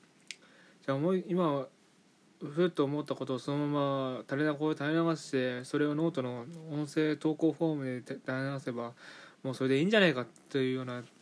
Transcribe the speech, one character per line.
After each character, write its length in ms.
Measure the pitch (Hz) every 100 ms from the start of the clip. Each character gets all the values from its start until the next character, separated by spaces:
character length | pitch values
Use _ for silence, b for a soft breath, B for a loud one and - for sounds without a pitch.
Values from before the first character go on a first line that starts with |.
| - _ - - B B B B
じ 60 | -
ゃ 40 |
あ 20 | 139
思 180 | 165
い-、 100 | 190 190
今 400 | 180 165 139 127 - _ _ _ _ _ -
ふ 260 | 156 147 180
っ 40 |
と 140 | 170
思 160 | 139 147
っ 40 |
た 120 | 147 131
こ 100 | 131
と 80 |
を 40 | 127
そ 100 | 143
の 160 | 143 147
ま 460 | 147 139 139 131
ま 80 | 123 -
垂 160 | 139
れ 40 | 151
流-、 60 |
こ 140 | 143 156
う 60 |
垂 160 | 156 143
れ 40 |
流 220 | 165 165 160
し 160 | -
て、 320 | 131 127 123
そ 120 | 127 147
れ 100 | 147
を 100 | 147
ノ 120 | 165
ー 20 |
ト 100 | 160
の 240 | 127 123 123 170 160
音 160 | 147 147
声 300 | 160 156 147
投 180 | 156
稿 180 | 156 160
フ 120 | -
ォ 80 | 165
ー 20 |
ム 100 | 147
で 160 | 131 123
垂 200 | 117 139 -
れ 240 | 131 135
流 80 | 139
せ 100 | 135
ば、 220 | 117 117 120 B B B B
も 80 | 135
う 20 |
そ 100 | 120
れ 60 | 131
で 80 | 135
い 40 |
い 20 |
ん 60 | 180
じ 60 | 220
ゃ 40 |
な 60 | 180
い 80 |
か 100 | 127 120 - -
と 100 | 139
い 120 | 131
う 40 |
よ 80 | 127
う 20 |
な 180 | 127 123 120 -